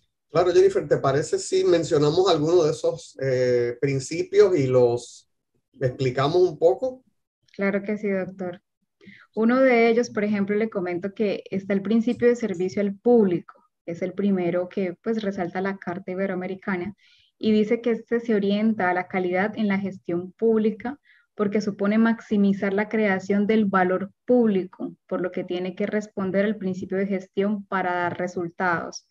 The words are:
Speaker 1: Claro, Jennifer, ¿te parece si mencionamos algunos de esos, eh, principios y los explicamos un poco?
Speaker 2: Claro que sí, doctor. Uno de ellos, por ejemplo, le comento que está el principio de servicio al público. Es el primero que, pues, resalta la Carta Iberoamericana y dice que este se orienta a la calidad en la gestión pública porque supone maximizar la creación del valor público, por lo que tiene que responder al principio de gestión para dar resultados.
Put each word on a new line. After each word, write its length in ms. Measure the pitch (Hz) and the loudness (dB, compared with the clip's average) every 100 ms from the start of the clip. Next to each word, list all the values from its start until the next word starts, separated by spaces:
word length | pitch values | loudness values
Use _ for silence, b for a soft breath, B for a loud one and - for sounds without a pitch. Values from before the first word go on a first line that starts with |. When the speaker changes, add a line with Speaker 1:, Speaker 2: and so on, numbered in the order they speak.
| _ _ _ | _ _ _
Speaker 1:
Claro, 200 | 151 180 | 0 2
Jennifer, 380 | 175 190 190 151 | 6 4 4 0
¿te 80 | 151 | 0
parece 420 | 139 135 - 190 | 2 0 0 -4
si 240 | - 185 | -2 0
mencionamos 640 | 185 170 151 160 147 165 190 | 2 2 2 2 2 2 2
algunos 340 | 165 151 180 | 2 2 2
de 60 | 151 | 2
esos, 480 | - 165 170 - - | 0 -4 -4 -8 -8
eh, 560 | 135 127 127 123 120 120 | -2 0 2 2 0 -2
principios 760 | 143 135 131 165 - 196 202 180 | -2 -2 -4 -6 0 4 6 4
y 100 | 127 | 2
los 640 | 127 120 120 - - _ _ _ _ _ - | 4 4 2 -6 -20 _ _ _ _ _ -6
explicamos 580 | 135 127 131 127 143 175 | -4 -2 -4 0 0 2
un 220 | 180 151 | 2 4
poco? 460 | 165 - 262 254 _ _ _ _ _ | 2 2 -2 -6 _ _ _ _ _
Speaker 2:
Claro 300 | - 196 196 | -4 -2 -2
que 160 | 202 208 | -4 -6
sí, 100 | 208 | -4
doctor. 540 | 190 185 185 180 180 _ _ _ _ B B B | -4 -6 -8 -10 -12 _ _ _ _ B B B
Uno 260 | - 226 254 | -2 2 4
de 280 | 262 240 233 | 4 6 4
ellos, 180 | 233 240 | 4 0
por 160 | 220 | -2
ejemplo, 320 | 208 208 196 208 | -2 0 0 0
le 140 | 226 | -2
comento 420 | 208 175 175 202 | -4 -4 -4 -6
que 320 | - 208 170 - | -4 -2 -4 -6
está 240 | 190 190 | -8 -2
el 80 | 202 | -2
principio 460 | 196 226 226 240 240 | 0 0 0 2 2
de 80 | 240 | 2
servicio 440 | 220 175 185 208 | -2 -4 -4 -2
al 140 | 202 196 | -4 -2
público. 640 | 240 240 202 170 - - _ _ | 4 6 4 2 -6 -20 _ _
Es 160 | - 170 | -12 -8
el 140 | 185 | -6
primero 560 | 175 202 190 175 175 180 | -2 0 0 0 -2 -4
que, 260 | - 190 170 | -4 -4 -4
pues, 200 | - 226 | -6 -4
resalta 380 | 196 196 170 185 | -4 -4 -6 -4
la 160 | 190 196 | -6 -6
Carta 360 | - 175 190 | -8 -10 -8
Iberoamericana 840 | 185 196 185 185 190 - 180 175 - b b b _ | -6 -4 -4 -6 -8 -6 -6 -6 -12 b b b _
y 160 | 220 | 2
dice 300 | 214 208 233 | 2 2 0
que 80 | 240 | -2
este 300 | 226 - 240 | -4 -2 -4
se 140 | 233 | 0
orienta 540 | 208 196 202 220 214 180 | 0 0 0 0 0 0
a 60 | |
la 140 | 180 180 | 0 -2
calidad 440 | 190 180 180 208 214 | -4 -2 0 -2 -2
en 100 | 208 | -2
la 100 | 196 | -2
gestión 540 | 196 190 - 175 185 | -4 -8 -6 -6 -6
pública 680 | - 226 220 214 208 240 285 b b b | -2 2 2 2 -2 -8 -12 b b b
porque 260 | - 208 214 | -4 -2 0
supone 360 | 208 202 202 220 | -2 -2 0 2
maximizar 760 | 226 226 - 208 202 196 196 | 2 0 -2 2 2 2 0
la 140 | 196 208 | -2 -2
creación 580 | 220 214 190 190 202 202 | 0 0 0 0 0 2
del 180 | 226 | 2
valor 480 | 202 196 180 185 196 _ - | 2 2 2 0 -4 _ 2
público, 680 | 247 226 190 180 - - 170 - | 4 4 2 -2 -8 -12 -12 -8
por 120 | 185 | -6
lo 120 | 180 | -4
que 120 | 190 | -6
tiene 300 | - 175 185 | -6 -6 -6
que 120 | 180 208 | -6 -4
responder 580 | 214 208 - 190 190 | -4 -6 -6 -2 0
al 120 | 202 214 | 0 0
principio 420 | 185 185 - 185 | -4 -6 -4 -4
de 80 | 196 | -2
gestión 580 | 190 190 - 196 208 202 | -4 -4 -2 -2 -2 -4
para 280 | 190 180 | -4 -2
dar 240 | 180 175 - | -2 -2 -4
resultados. 880 | 180 185 170 - 185 165 - - _ | -6 -6 -8 -2 -2 -2 -4 -14 _